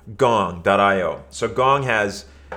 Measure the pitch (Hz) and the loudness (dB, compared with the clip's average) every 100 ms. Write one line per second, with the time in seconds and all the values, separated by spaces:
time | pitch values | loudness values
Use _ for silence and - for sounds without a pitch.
0 | - 107 127 113 92 87 92 101 101 98 | -12 0 2 2 0 -2 0 4 4 2
1 | 85 76 - - 113 117 131 139 131 110 | -2 -6 -12 -8 -4 0 2 2 0 0
2 | 101 95 - - - | -2 -6 -14 -20 -18